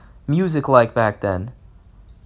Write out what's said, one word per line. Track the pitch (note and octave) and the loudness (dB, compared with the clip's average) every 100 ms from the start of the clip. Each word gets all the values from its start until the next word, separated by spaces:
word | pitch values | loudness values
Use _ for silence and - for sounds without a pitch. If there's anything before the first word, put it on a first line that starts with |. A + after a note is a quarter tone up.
| - - - | -20 -12 -4
music | D#3 F#3 D#3 D3 | -2 -2 -2 2
like | B2+ A2+ | 4 4
back | - A2 - | 0 -2 -2
then?" | G2+ F#2 A2 - - - - - - - | -4 -6 -8 -16 -20 -20 -20 -20 -20 -10